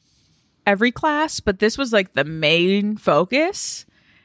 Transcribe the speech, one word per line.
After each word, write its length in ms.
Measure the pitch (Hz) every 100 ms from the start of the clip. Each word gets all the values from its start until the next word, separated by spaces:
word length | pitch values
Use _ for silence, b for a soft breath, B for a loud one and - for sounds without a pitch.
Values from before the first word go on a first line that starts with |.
| _ _ _ _ _ _ -
every 260 | 196 240
class, 480 | - 330 196 208 -
but 200 | - 190
this 180 | 214 254
was, 140 | 262
like, 200 | 220 190
the 100 | -
main 760 | 147 160 151 170 175 202 208 214
focus. 880 | - 151 185 262 330 403 - - - b b b